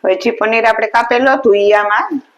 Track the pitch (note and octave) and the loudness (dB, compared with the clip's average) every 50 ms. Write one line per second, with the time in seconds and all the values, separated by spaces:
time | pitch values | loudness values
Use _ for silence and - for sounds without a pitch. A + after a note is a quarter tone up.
0 | - F#3+ F#3+ F#3 - A#3 A3+ - - A3 A3+ A3+ A3+ A3+ A3 A3 A3+ G#3+ A3 A#3 | 0 -2 -2 0 -2 -4 -2 -2 -2 -2 0 0 0 0 0 0 -2 -2 0 -2
1 | A#3 - A#3+ A#3+ C4 C4+ C4 C#4 - A3+ G3+ G3+ G3+ G3+ G#3+ G#3 G#3 G#3 G#3 A3+ | 0 0 0 0 2 2 0 2 2 2 2 2 4 2 2 2 2 0 -2 -2
2 | - E4+ E4 C4+ - _ _ | -2 -4 -6 -8 -10 _ _